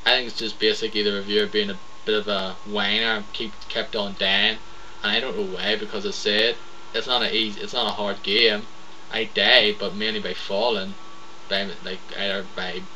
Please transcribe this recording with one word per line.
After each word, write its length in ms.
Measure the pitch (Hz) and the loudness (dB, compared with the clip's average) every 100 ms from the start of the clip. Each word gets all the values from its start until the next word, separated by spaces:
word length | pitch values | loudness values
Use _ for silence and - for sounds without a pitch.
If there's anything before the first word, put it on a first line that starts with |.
I 120 | - 127 | 4 4
think 140 | 120 | 2
it's 100 | - | -4
just 180 | 110 - | -4 2
basically 460 | 107 104 110 104 | 4 4 0 2
the 100 | 104 | 2
reviewer 320 | 101 98 104 101 | 2 2 2 4
being 240 | 107 101 | 2 0
a 80 | 95 - - | -4 -8 -6
bit 120 | - 107 | 0 0
of 120 | 104 | 2
a 280 | 98 95 92 104 | -2 -2 -6 -4
whiner 520 | 104 98 107 113 110 | -2 2 2 2 0
and 140 | 104 | -2
keep, 220 | - 113 - - | -6 -6 -6 -4
kept 260 | 117 104 113 | -4 -2 -2
on 200 | 101 98 | -4 0
dying, 400 | 98 98 107 110 - - - - | 2 4 4 2 -6 -10 -10 -4
and 80 | 104 | 0
I 80 | 113 | 0
don't 180 | 127 95 | 0 -2
know 180 | 95 90 | -2 -2
why, 200 | 95 107 | 0 0
because 300 | 104 107 101 | -2 -4 -4
I 40 | |
said 460 | 98 104 104 113 117 - - - | -2 2 4 2 0 -6 -8 -4
it's 140 | 113 120 | -4 0
not 140 | 123 | 0
a 120 | 104 | 2
easy, 280 | 107 110 101 | 0 0 -2
it's 120 | 101 | -4
not 140 | 127 107 | -2 -2
a 40 | |
hard 320 | 98 101 95 | 0 -2 -2
game. 400 | - 107 117 104 104 - - - - | 0 4 6 4 -2 -8 -8 -8 -6
I 120 | 113 107 | -4 0
die, 500 | 104 104 127 107 101 | 2 8 8 8 2
but 160 | 98 98 | -2 -2
mainly 240 | 107 107 | -2 -2
by 140 | 98 | -4
falling, 640 | 95 - - 120 - 95 98 - - - - - | -4 -2 0 2 0 -2 -6 -8 -8 -8 -8 -2
by, 220 | 98 101 85 92 | -2 -2 -6 -6
like, 140 | 92 - - | -6 -6 -4
either 260 | 98 98 95 - | -2 -2 -4 -6
by 260 | 92 90 95 | -6 -6 -6